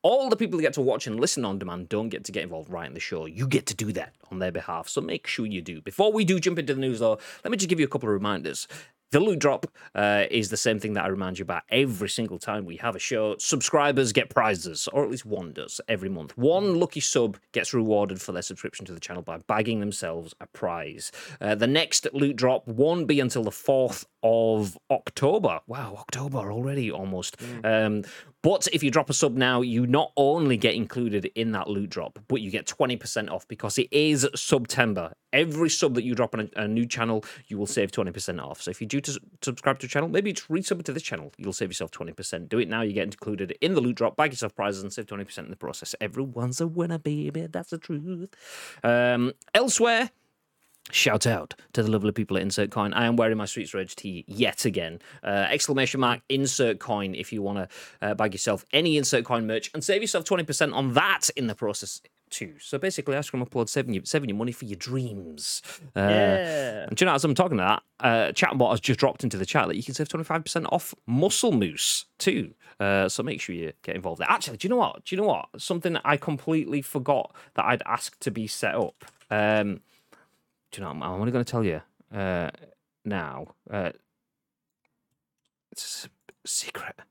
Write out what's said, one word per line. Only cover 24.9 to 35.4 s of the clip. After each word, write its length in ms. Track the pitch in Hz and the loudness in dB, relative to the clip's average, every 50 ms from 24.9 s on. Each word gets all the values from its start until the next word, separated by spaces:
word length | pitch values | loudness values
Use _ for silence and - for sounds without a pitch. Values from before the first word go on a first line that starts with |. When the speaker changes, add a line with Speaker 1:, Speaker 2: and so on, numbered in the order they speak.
Speaker 1:
October. 680 | 135 - _ - _ - 139 143 185 220 185 110 85 78 _ - | 0 0 _ -6 _ 2 2 4 4 4 2 0 0 -2 _ -10
Wow, 260 | 117 139 131 107 101 104 | -10 -8 -8 -10 -12 -14
October 500 | - - - 127 139 143 135 127 98 101 | -12 -10 -8 -6 -6 -4 -4 -4 -4 -4
already, 400 | 104 117 123 139 139 139 123 104 | -4 -4 -2 -2 -2 -2 -2 -2
almost. 460 | - 92 95 98 95 90 - - - - | -4 -4 -4 -4 -4 -4 -6 -8 -10 -10
Speaker 2:
Mm. 480 | 120 120 120 117 113 110 110 110 110 | -12 -12 -10 -2 0 4 4 4 4
Speaker 1:
Um, 180 | 107 107 104 98 - - - - - _ _ | 4 0 0 -4 -6 -14 -18 -20 -20 _ _
but 240 | - 160 196 185 - 180 | 4 4 4 4 2 0
if 100 | 165 147 | 0 2
you 80 | 147 139 | 2 4
drop 180 | 120 156 139 - | 4 4 2 4
a 20 | |
sub 240 | 143 - 160 143 117 | 2 2 2 2 4
now, 240 | 131 127 127 127 123 | 4 4 4 4 2
you 260 | 127 123 113 117 123 | 2 2 2 2 4
not 260 | 123 127 147 156 - _ | 6 4 4 4 2 _
only 400 | - 139 139 151 170 156 135 127 | 4 4 6 6 4 4 4 4
get 180 | 104 95 113 82 | 4 4 2 2
included 560 | 110 110 - - 127 120 113 104 104 87 - _ | 2 -4 -4 -4 -4 -2 0 0 -2 -2 -2 _
in 160 | 113 113 113 | -2 -2 0
that 160 | 107 95 - - | -2 -2 -2 -2
loot 220 | 104 98 104 87 | -2 -4 -4 -4
drop, 280 | - 95 80 - _ - - | -6 -8 -8 -8 _ -16 -4
but 140 | _ 139 120 | _ -2 -2
you 100 | 110 95 | 0 -4
get 160 | 104 110 - | -6 -6 -6
twenty 300 | - - _ 143 127 123 | -6 0 _ 0 0 0
percent 320 | - - - - 113 107 - | -4 -6 -4 -4 -4 -4 -4
off 180 | 85 95 - | -8 -8 -8
because 320 | _ - - - 104 - - | _ -10 -6 -6 -2 0 0
it 100 | 123 - | 0 4
is 340 | - 147 151 156 151 135 123 139 - | 4 4 6 6 4 4 2 0 0
Subtember. 760 | - - - 165 135 120 - - - 120 113 101 92 85 80 - _ _ _ | -4 0 2 2 2 2 0 2 4 4 4 4 -2 -4 -6 -10 _ _ _
Every 360 | - 135 | 2 2